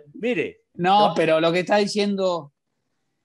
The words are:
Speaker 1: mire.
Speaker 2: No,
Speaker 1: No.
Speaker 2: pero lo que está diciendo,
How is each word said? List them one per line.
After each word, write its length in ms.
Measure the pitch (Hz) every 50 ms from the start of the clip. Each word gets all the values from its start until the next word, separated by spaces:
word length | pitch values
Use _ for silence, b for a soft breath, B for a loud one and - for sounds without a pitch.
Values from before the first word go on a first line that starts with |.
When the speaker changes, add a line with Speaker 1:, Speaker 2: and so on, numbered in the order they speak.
| 147 147 -
Speaker 1:
mire. 520 | - 190 240 240 175 127 92 85 _ _ _ _
Speaker 2:
No, 340 | - 170 180 196 208 208 196
Speaker 1:
No. 60 | 165
Speaker 2:
pero 240 | 175 165 160 160 160
lo 120 | 165 165
que 80 | 165 180
está 160 | 180 - 208 208
diciendo, 760 | 208 202 202 208 202 202 202 190 190 185 175 165 151 147 _ _ _ _ _ _ _ _ _ _ _ _ _ _ _